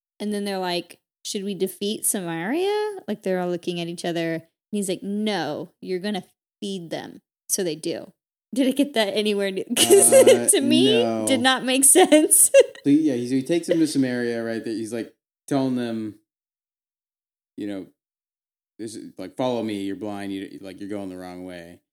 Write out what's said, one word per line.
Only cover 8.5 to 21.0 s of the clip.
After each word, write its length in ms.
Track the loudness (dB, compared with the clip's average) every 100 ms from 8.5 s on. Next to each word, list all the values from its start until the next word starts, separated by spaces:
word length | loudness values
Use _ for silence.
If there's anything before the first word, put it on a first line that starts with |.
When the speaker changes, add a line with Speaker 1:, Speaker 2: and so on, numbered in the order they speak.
Speaker 1:
Did 140 | 0 2
I 40 |
get 220 | 2 0
that 220 | 0 0 0
anywhere 340 | 0 0 -2
near? 120 | -4 -4
<laughs> 60 | 0
'Cause 340 | 6 6 8
Speaker 2:
Uh, 360 | 8 10 8 4
Speaker 1:
to 80 | 2
me, 400 | 4 4 6 4
Speaker 2:
no. 220 | 2 0 0
Speaker 1:
did 120 | 2
not 240 | 2 0
make 220 | 0 2 6
sense. 680 | 6 8 6 6 4 6 6
<laughs> 60 | 4 0
Speaker 2:
So, 60 | 2
yeah, 240 | 4 4
he, 160 | 0 -2
so 60 | -2
he 80 |
takes 240 | 0 -2 0
them 120 | 0
to 80 | 2
Samaria, 560 | 2 0 0 -2 -4
right? 180 | -4 -6
That 100 | -6
he's, 200 | -8 -6
like, 240 | -8 -10 _ _ _ -4
telling 280 | -2 0 -2
them, 420 | -4 -6 -8 -12 _ _ _ _ _ _ _ _ _ _ _ _ _ -12
you 120 | -10
know, 200 | -10 -12 _ _ _ _ _ _ _ _ -16
this 160 | -14 -14
is, 180 | -16 -14
like, 200 | -12 -4
"Follow 260 | -2 -2
me, 200 | -4 -4
you're 120 | -6 -6
blind, 380 | -8 -8 -8
you, 240 | -8 -10 -14
like, 200 | -16 -14
you're 80 | -10
going 180 | -10